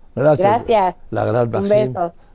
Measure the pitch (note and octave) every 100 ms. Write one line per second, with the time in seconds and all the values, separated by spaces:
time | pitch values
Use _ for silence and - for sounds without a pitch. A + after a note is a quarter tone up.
0 | - - C#3+ D3 G3 A3+ A#3+ A3 F#3 F3
1 | - A2 G#2+ A2+ A#2+ A2 G2+ G#2 B2+ B2+
2 | E3+ - -